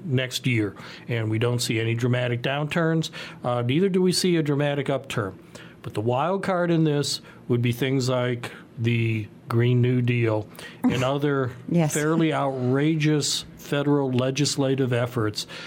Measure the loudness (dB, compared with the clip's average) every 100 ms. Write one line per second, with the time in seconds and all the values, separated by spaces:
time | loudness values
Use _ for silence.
0 | -2 -2 -2 -4 0 0 0 -4 -16 -16
1 | -6 -4 -2 0 0 0 -2 -2 -2 0
2 | 0 0 0 -2 -2 -4 -2 0 2 0
3 | -2 -8 -14 -8 -2 0 2 2 2 4
4 | 2 2 2 2 2 0 0 0 0 -2
5 | -2 -4 -4 -8 -18 -20 -20 -16 -8 -4
6 | 0 0 0 -2 -2 0 2 2 4 2
7 | 0 -4 -10 -12 -2 0 2 0 0 0
8 | 0 0 0 -4 -8 -14 -16 -4 0 2
9 | 0 -2 -6 -12 -2 2 4 4 4 2
10 | 2 2 2 0 -4 -14 -18 -2 0 2
11 | 0 0 0 0 -2 -6 -2 2 2 2
12 | 2 2 2 2 0 0 0 2 2 2
13 | 2 2 0 -4 -6 -16 -4 0 2 2
14 | 2 2 0 0 0 0 0 2 2 0
15 | 0 0 -2 -4 -10 -14